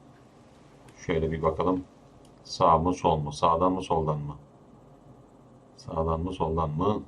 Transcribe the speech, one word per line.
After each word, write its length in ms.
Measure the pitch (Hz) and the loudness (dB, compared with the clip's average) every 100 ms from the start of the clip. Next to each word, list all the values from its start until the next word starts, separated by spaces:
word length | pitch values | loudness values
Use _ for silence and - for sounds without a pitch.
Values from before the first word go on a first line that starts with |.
| - - - - - - - - - - - | -20 -20 -20 -20 -20 -20 -20 -20 -20 -14 -4
şöyle 260 | 82 78 | -2 0
bir 100 | 80 | 0
bakalım. 420 | 80 82 87 92 - - - - - - | -2 0 0 -2 -4 -18 -20 -20 -20 -20
Sağ 340 | - - 90 80 | -18 2 4 6
mı, 160 | 85 | 4
sol 220 | 90 92 78 | 0 2 0
mu? 160 | 73 | -2
Sağdan 400 | 76 87 82 92 | 0 2 4 2
mı, 100 | 92 | 0
soldan 360 | 92 85 76 76 | 0 -2 0 -4
mı? 180 | 73 69 - - - - - - - - - - - - - - | -6 -12 -18 -20 -20 -20 -20 -20 -20 -20 -20 -20 -20 -20 -20 -20
Sağdan 440 | - 80 82 80 | -8 -4 0 0
mı, 120 | 90 | -2
soldan 380 | 92 82 80 80 | -2 -2 0 -2
mı? 320 | 76 98 104 | 0 0 0